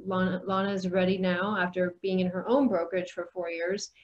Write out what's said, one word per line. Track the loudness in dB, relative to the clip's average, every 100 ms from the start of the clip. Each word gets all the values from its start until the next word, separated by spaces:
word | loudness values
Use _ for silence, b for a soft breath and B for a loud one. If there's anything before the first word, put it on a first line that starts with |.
Lana, | -4 0 0 0
Lana | -2 0 0
is | 0 0
ready | 2 2 2
now, | 0 0 0 0
after | 0 0 -2 -2
being | 0 0
in | 0
her | -2 2
own | 4 4
brokerage | 2 0 -2 -4
for | -8 -8
four | -8 -6
years, | -4 -2 -4 -6 -16